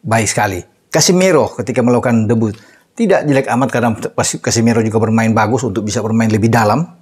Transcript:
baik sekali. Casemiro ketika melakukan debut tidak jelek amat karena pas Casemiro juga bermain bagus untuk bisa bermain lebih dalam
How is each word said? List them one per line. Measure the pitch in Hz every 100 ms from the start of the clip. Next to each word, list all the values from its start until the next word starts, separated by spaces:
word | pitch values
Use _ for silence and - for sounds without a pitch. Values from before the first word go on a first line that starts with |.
baik | - 113 104
sekali. | - 104 92 - _ _
Casemiro | 160 151 185 190 156 104 -
ketika | 98 127
melakukan | 117 123 120 117
debut | 107 113 110 98 - _ _ -
tidak | 226 175 151
jelek | 135 131
amat | 117 131
karena | 120 117
pas | 113 - - 117 -
Casemiro | - 120 117 117
juga | 110 107
bermain | 107 113 113 110
bagus | 107 127 127
untuk | 98
bisa | 104 113
bermain | 107 113 113
lebih | 110 110
dalam | 120 107 120 170 -